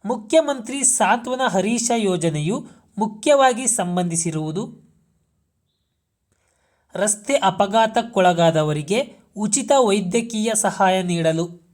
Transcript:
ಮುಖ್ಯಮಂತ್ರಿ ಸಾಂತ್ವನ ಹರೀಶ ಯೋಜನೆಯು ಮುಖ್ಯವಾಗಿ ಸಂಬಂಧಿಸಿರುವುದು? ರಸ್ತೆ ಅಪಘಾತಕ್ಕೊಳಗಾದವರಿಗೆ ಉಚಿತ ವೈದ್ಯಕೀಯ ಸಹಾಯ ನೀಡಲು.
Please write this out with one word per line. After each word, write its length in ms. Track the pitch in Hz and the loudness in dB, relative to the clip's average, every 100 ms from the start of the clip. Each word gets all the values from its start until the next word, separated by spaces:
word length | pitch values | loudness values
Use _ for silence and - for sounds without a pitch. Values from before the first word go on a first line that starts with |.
| 196 | -6
ಮುಖ್ಯಮಂತ್ರಿ 760 | 240 - 320 302 269 214 277 | -8 2 2 2 -6 -6 -2
ಸಾಂತ್ವನ 580 | 262 - 196 240 240 262 254 | -2 2 2 2 -2 -2 0
ಹರೀಶ 440 | 185 196 240 233 233 | 0 0 -2 0 0
ಯೋಜನೆಯು 720 | 202 180 165 151 151 254 - - _ - | 0 0 -2 -2 -4 -4 -8 -20 _ -6
ಮುಖ್ಯವಾಗಿ 720 | 214 - 302 277 262 233 254 | -6 -2 2 4 4 2 -2
ಸಂಬಂಧಿಸಿರುವುದು? 1300 | - 180 180 175 165 175 156 156 165 233 - _ _ _ _ _ _ _ _ _ _ _ _ _ _ _ _ _ _ _ _ _ | -2 -2 -2 -2 -2 -4 -4 -4 -6 -8 -14 _ _ _ _ _ _ _ _ _ _ _ _ _ _ _ _ _ _ _ _ _
ರಸ್ತೆ 420 | - 208 214 - 277 | -4 -2 -2 -2 0
ಅಪಘಾತಕ್ಕೊಳಗಾದವರಿಗೆ 1800 | 196 185 202 220 220 233 233 196 180 170 165 156 156 151 143 214 285 - _ - | 0 0 0 2 2 0 -2 2 2 4 2 2 0 -4 -2 -4 -4 -10 _ -6
ಉಚಿತ 360 | 208 247 - 277 | -2 -2 2 4
ವೈದ್ಯಕೀಯ 760 | 233 202 180 233 233 214 220 214 | 4 2 0 -2 -2 -4 -2 -2
ಸಹಾಯ 480 | 196 - 190 185 | -2 2 2 2
ನೀಡಲು. 640 | 185 170 160 160 170 - _ | 0 0 0 0 -4 -10 _